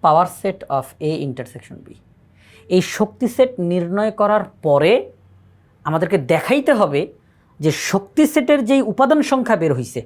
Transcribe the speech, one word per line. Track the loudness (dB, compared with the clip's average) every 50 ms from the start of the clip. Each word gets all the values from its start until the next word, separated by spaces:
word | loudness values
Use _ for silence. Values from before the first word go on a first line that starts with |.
| 4
power | 4 4 4 2 0 -4 -8
set | -6 -6 -6 -6 -8 -6 -6
of | -6 -6 -6 -14 _ -6 -4
A | -4 -4 -6
intersection | -8 -8 -10 -12 -14 -16 -20 -20 -20 -20 -20 -20
B। | -20 -20 _ _ _ _ _ _ _ _ _ _ _ _ -20 -8 0 0
এই | 0 0 0 -2
শক্তি | -2 -2 -2 -2 -4 -6 -6 2
সেট | 2 0 2 2 -4 -4 -2
নির্ণয় | -2 -2 -2 -2 -2 -2 -2 -2 0 0
করার | 0 2 2 0 -2 -4 _ _ 0
পরে | 2 2 4 4 4 4 2 0 -4 -16 _ _ _ _ _ _ _ _ _ _ _ _ _ _ -4
আমাদেরকে | -2 -2 -2 0 -2 -2 0 0 -2
দেখাইতে | -2 0 0 0 0 2 2 2 2
হবে | 2 0 0 -2 -4 -4 -8 _ _ _ _ _ _ _ _ _ -2
যে | -2 -2 -2 -4 -2
শক্তি | -2 -4 -4 -2 _ 2 2 2 2
সেটের | 0 2 2 2 2 2 2
যেই | 2 2 2 0 0
উপাদান | 0 2 2 2 0 2 0
সংখ্যা | 0 -2 0 0 0 0 2
বের | 0 0 -2
হইছে | -4 -8 -10 -12 -12